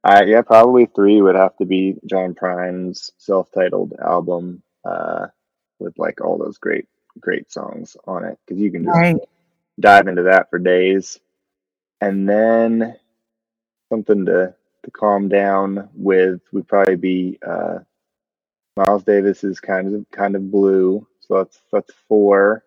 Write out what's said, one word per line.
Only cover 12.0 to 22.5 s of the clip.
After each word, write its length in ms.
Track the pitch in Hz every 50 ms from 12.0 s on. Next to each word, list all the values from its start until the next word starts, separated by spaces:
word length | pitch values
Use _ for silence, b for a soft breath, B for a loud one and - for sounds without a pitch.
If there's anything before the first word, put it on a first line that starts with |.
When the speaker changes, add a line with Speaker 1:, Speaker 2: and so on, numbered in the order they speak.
| 104 101 98 98 98
Speaker 1:
then 680 | 98 101 107 110 113 113 113 117 113 113 113 113 117 120 _ _ _ _ _ _ _ _ _ _ _ _ _ _ _ _ _ _ _
something 360 | 113 113 101 - 107 101 95
to, 300 | 90 92 90 92 92 _ _ _ _ _ _ -
to 80 | -
calm 360 | - - 107 104 101 101 101
down 640 | 95 101 101 101 98 98 98 98 98 98 101 98 _ _
with 480 | - 98 98 95 92 92 95 92 90 _ _
would 160 | - 101 87
probably 280 | _ - 101 98 95 95
be, 420 | 85 92 92 92 92 90 92 - _ -
uh, 340 | - 87 87 85 85 87 - _ _ _ _ _ _ _ _ _ _ _ _ _ _ _ _ _ _ _
Miles 260 | - - 190 104 101 95
Davis's 560 | 110 101 101 98 101 95 - - 98 90 -
Kind 340 | - - 98 95 95 98 104
of, 160 | 104 101 _
Kind 240 | - - - 101 98
of 140 | 98 98 95
Blue. 560 | 104 101 98 98 95 95 92 92 95 104 113 _ _ _
So 180 | _ _ 95
that's, 240 | 95 95 _ _ _ _ _
that's 220 | - 101 - - _ _ _
four. 560 | _ 110 107 101 101 98 98 98 104